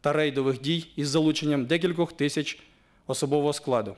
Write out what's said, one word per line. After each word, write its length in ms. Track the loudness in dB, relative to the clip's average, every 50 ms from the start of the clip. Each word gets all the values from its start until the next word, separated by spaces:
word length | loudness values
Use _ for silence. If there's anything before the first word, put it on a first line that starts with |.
та 120 | 0 0 2
рейдових 480 | 2 0 0 0 0 0 0 0 0
дій 260 | -2 -2 -2 -2 -4 -8 -8
із 140 | -6 -4 0
залученням 560 | 2 4 4 4 2 2 0 0 0 0 0
декількох 480 | 0 0 0 0 0 0 0 -2 -2 -2
тисяч 460 | -2 -2 0 0 -2 -4 -4 -8 -12 -18 -20 _ _ _ _ _ _ _
особового 460 | -6 -4 -2 0 2 2 2 2 2 0
складу. 420 | -2 -2 0 0 0 0 -2 -10